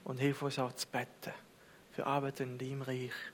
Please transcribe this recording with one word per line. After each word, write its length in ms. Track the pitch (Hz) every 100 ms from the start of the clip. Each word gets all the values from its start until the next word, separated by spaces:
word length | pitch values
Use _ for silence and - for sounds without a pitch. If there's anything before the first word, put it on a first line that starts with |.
Und 140 | - 131
hilf 240 | 139 139
uns 180 | 143 135
auch 140 | 127
zu 140 | - -
beten 460 | 123 123 - - - - - - - -
für 140 | - -
Arbeit 340 | 139 139 135
in 180 | 131 127
deinem 240 | 131 139
Reich 300 | 131 131 127 - -